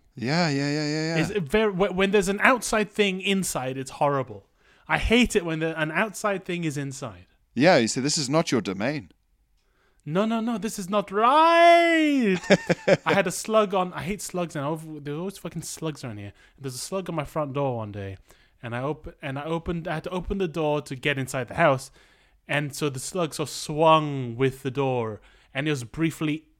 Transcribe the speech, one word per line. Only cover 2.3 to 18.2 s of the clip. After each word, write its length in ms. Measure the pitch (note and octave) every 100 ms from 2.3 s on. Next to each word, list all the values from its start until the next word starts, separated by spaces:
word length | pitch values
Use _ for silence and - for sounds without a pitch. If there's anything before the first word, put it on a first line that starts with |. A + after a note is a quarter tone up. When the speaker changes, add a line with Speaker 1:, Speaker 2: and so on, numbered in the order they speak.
| G3+
Speaker 2:
outside 500 | G3+ B3+ - A3 G#3
thing 300 | - G3+ F#3
inside, 580 | F#3+ G3 F3+ D3+ C3 C3+
it's 140 | C3
horrible. 560 | - D3 C#3 B2+ G2+ _ _ _ _ -
I 100 | -
hate 380 | - A3+ A#3+ G#3
it 80 |
when 160 | E3+ D#3+
the, 180 | D#3+ D#3+
an 140 | D#3
outside 540 | D#3+ A3 - G#3 G3 F#3+
thing 180 | F3
is 140 | E3 C#3
inside. 480 | C#3 C3+ B2+ F2+ F#2 _ _
Speaker 1:
Yeah, 220 | - D#3 E3
you 140 | A2+
see, 100 | -
this 180 | C3 D3
is 120 | C3
not 200 | D#3 E3+
your 120 | B2
domain. 500 | G2 F#2 A2+ D3+ F2+ _ _ _ _ _ _ _ _ _ -
Speaker 2:
No, 180 | E3
no, 160 | A3 A3+
no, 180 | A3+ A#3
this 220 | G#3+ G#3
is 100 | F3+
not 220 | G#3 -
right. 1300 | G3 A#3 D4 E4 E4+ E4+ E4+ E4+ E4 D4+ C#4 A3 F#3
Speaker 1:
<laughs> 60 | - F#3+ - E3+ - - -
Speaker 2:
I 80 |
had 140 | C#3+ F#3
a 40 |
slug 420 | - - A3 G#3+
on. 180 | F#3+ F3+
I 120 | D#3+
hate 180 | C#3 G3
slugs, 340 | - F3+ F3 D#3
and 80 |
I 60 | C#3
over, 320 | D#3+ D#3+ D3+
there's 160 | C#3+ D3
always 180 | F#3 G3
fucking 260 | F3 E3
slugs 420 | - - D#3 C#3 B2+
around 140 | G#2
here. 120 | G2+ - - -
There's 180 | C3+ B2+
a 20 |
slug 320 | - F#3+ F3+
on 60 | E3
my 100 | C#3
front 260 | E3 D3
door 240 | C3+ C#3 A#2
one 140 | G#2+
day, 240 | G2+ G2 F#2+